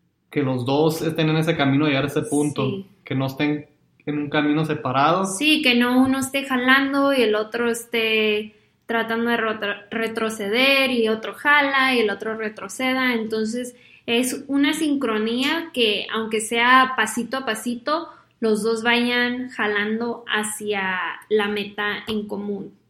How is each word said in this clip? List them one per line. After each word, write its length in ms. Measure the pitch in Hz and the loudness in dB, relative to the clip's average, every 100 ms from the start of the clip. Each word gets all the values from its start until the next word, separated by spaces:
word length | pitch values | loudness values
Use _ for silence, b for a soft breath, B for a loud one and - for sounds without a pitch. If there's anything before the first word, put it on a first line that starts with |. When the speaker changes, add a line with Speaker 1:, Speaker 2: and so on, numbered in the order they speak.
| _ _ _ | _ _ _
Speaker 1:
que 100 | 147 | -2
los 240 | 135 127 120 | 0 0 0
dos 360 | 143 156 160 | 2 2 2
estén 280 | 165 165 156 | -2 0 2
en 60 | 160 | 2
ese 220 | 160 160 | 2 2
camino, 300 | 139 135 151 | 2 4 2
llegar 180 | 135 139 | 2 0
a 20 | |
ese 140 | 151 | -2
punto, 440 | 147 147 147 131 127 | 0 0 0 0 -2
Speaker 2:
Sí. 220 | 98 - _ | -4 -10 _
Speaker 1:
que 120 | - 131 | -6 -2
no 100 | 135 | -2
estén 420 | - 147 147 - _ _ _ - | -2 -2 -2 -6 _ _ _ -8
en 140 | 147 | -6
un 100 | 147 | -2
camino 340 | 151 147 147 | 0 2 2
separado. 600 | 160 151 131 127 147 180 190 | 0 -2 -2 2 4 2 0
Speaker 2:
Sí, 360 | - 302 311 | 0 2 2
que 140 | 285 240 | 4 2
no 260 | 247 254 | 4 4
uno 180 | 262 269 | 4 2
esté 260 | 262 277 269 | -2 -4 -2
jalando 680 | 254 254 269 277 277 277 | 0 4 4 4 2 2
y 120 | 277 | 4
el 120 | 220 214 | 2 0
otro 340 | 214 233 240 | -2 -2 -2
esté 880 | 233 - 233 220 220 214 208 214 b b b - | -2 -4 -2 0 2 2 0 -4 b b b -4
tratando 460 | 226 220 226 233 | -2 0 0 0
de 60 | 233 | 0
rotro-, 440 | 220 220 202 208 - | 0 -2 -4 -6 -6
retroceder 1000 | 226 226 220 220 220 196 226 262 277 262 | -4 -4 -2 -4 -4 -2 2 4 4 2
y 180 | 247 220 | 2 0
otro 240 | 220 214 | 0 -4
jala 640 | 196 294 294 277 269 262 247 | -4 2 4 4 2 2 2
y 40 | |
el 120 | 214 | 2
otro 260 | 196 220 220 | 0 -6 -6
retroceda. 760 | 214 214 196 - 262 262 254 226 | -6 -8 -12 -4 -2 0 0 0
Entonces, 600 | 220 220 220 240 247 - B B B | -2 -2 -2 -4 -8 -12 B B B
es 400 | 233 254 - - | 0 0 -4 -2
una 260 | 277 294 | 2 2
sincronía 1000 | 311 311 277 226 214 220 240 277 330 330 | 2 0 0 0 0 0 0 0 -2 -4
que, 320 | 254 226 202 - | 0 0 0 -2
aunque 260 | 220 220 220 | -4 -2 -4
sea 540 | 214 233 233 262 262 - | -2 2 6 6 6 2
pasito 420 | 220 - 233 262 | -2 -2 -4 -4
a 80 | 254 | -4
pasito, 640 | 220 240 240 - 311 339 B B - | -4 -4 -6 -4 -4 -4 B B -4
los 220 | 226 208 | 0 0
dos 220 | 214 226 | 0 0
vayan 680 | 233 240 240 240 247 247 254 | 2 2 2 2 0 -2 -6
jalando 760 | - 214 208 214 220 240 226 - | -4 -2 0 -2 -2 -4 -6 -4
hacia 720 | 214 214 - 208 202 190 185 170 - - | -4 -4 -6 -4 -2 -2 -2 -6 -8 0
la 180 | 214 208 | 0 2
meta 560 | 208 202 208 208 196 - | -2 -6 -4 -4 -4 -4
en 200 | 214 208 | -6 -4
común. 460 | 202 202 202 - - _ | -6 -6 -8 -10 -18 _